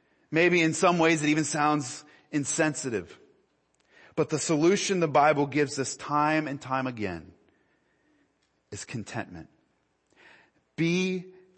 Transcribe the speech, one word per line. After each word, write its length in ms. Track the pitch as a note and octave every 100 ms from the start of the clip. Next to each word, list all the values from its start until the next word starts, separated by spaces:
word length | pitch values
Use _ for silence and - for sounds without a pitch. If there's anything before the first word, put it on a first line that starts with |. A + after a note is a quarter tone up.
| _ _ -
Maybe 320 | D#3 F3 F3
in 100 | D#3+
some 260 | D3+ F#3 F3
ways 260 | D#3+ E3
it 60 | D3
even 140 | D3+
sounds 600 | D3+ D#3 D3+ D3+ C3 - - _ _
insensitive. 880 | D3+ C3+ - D#3 D3 C3+ G#2 F2 - _ _ _ _ _ _ _ _ -
But 140 | - D3
the 100 | D3+
solution 640 | - D#3 E3+ G3+ - F#3
the 80 | D#3+
Bible 380 | C#3+ D3 C#3+ C#3
gives 340 | C#3+ C#3+ -
us 160 | B2+ -
time 500 | - D3 D3+ D#3 D3+
and 140 | C3+
time 260 | C3 C3 B2+
again 460 | A#2 G2+ E2+ D#2+ - _ _ _ _ _ _ _ _ _ _ _ _ -
is 140 | G#2
contentment. 640 | - A#2+ G2 A#2 - F2 - _ _ _ _ _ _ _ - - _ _ _ -
Be 480 | E3 F3+ F#3 F#3 F3 - _